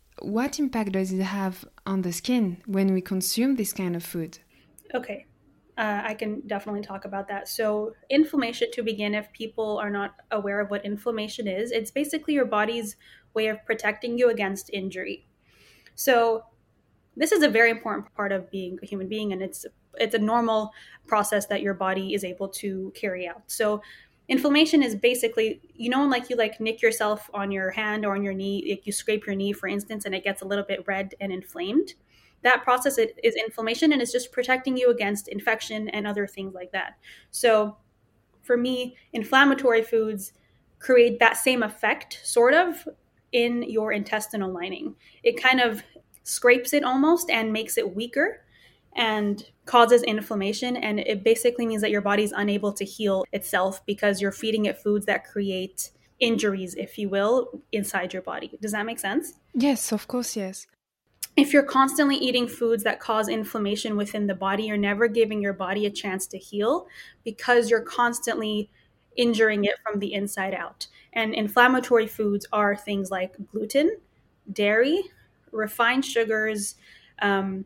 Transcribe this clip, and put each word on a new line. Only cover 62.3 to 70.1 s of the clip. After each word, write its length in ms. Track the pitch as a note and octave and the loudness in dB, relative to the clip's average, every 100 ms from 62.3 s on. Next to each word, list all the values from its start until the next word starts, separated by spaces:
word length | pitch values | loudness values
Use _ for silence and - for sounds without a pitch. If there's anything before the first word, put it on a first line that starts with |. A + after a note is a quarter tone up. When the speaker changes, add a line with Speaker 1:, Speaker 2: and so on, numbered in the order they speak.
| B3 A#3+ | 2 0
Speaker 2:
foods 360 | - A#3 A3+ | 0 0 2
that 160 | G#3 - | 0 -2
cause 300 | - A3 G#3 | 0 0 2
inflammation 640 | A3+ G#3 A3 G3+ G#3 A#3 G#3 | -2 -4 -2 -2 -2 -2 -2
within 320 | G#3 G#3+ G3+ | -2 -2 -2
the 80 | F#3 | 0
body, 280 | F#3+ G3+ | 0 0
you're 120 | A3 G#3 | 0 0
never 320 | G3+ G3+ A#3 | 0 2 2
giving 340 | A3 G#3+ G#3+ | 4 2 0
your 120 | G3+ | -2
body 320 | F#3+ F#3 G3 G#3 | -2 -2 0 -2
a 40 | |
chance 380 | G3+ G3+ F#3+ - | -2 -6 -6 -6
to 100 | G3 | -12
heal 500 | - G#3 G#3+ D#4+ - - - - | -8 -2 0 0 -2 -18 -20 -14
because 460 | A#3 G#3+ - A#3+ G#3+ | -12 -4 2 4 4
you're 120 | A3+ | 2
constantly 880 | A3+ - A#3+ A#3 - A3+ G#3+ G#3 G#3 _ _ _ _ - | 0 0 0 0 -4 -4 -2 -2 -4 _ _ _ _ 0
injuring 480 | A#3+ G#3+ A3 G#3 G3+ | 2 4 4 4 0
it 100 | - A3 | -2 -4
from 140 | G#3 | -4
the 140 | G3 | -4